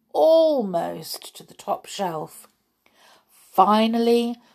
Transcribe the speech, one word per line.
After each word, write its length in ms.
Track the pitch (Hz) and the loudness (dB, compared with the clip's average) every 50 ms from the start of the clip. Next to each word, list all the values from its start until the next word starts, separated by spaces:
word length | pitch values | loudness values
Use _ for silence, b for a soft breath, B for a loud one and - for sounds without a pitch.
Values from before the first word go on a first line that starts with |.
| _ _ - | _ _ 0
almost 1200 | - 302 320 320 330 320 311 302 269 214 196 180 170 170 170 170 170 165 - - - - - - | 2 4 6 6 6 4 4 2 0 -2 -4 -4 -4 -6 -6 -8 -12 -14 -14 -16 -16 -16 -18 -20
to 80 | - 175 | -20 -20
the 100 | - - | -20 -20
top 320 | - - - 196 - - | -14 -10 -8 -8 -8 -10
shelf. 640 | - - - 202 175 165 156 160 165 - - - _ _ _ _ _ _ _ _ b b b b b b b b b | -12 -10 -8 -8 -8 -8 -8 -12 -14 -16 -20 -20 _ _ _ _ _ _ _ _ b b b b b b b b b
Finally, 1080 | b _ _ _ - - 190 190 208 214 220 226 226 233 233 233 240 240 233 233 240 240 b b b | b _ _ _ 0 2 2 4 4 2 2 0 0 -2 0 0 0 0 0 -2 -8 -10 b b b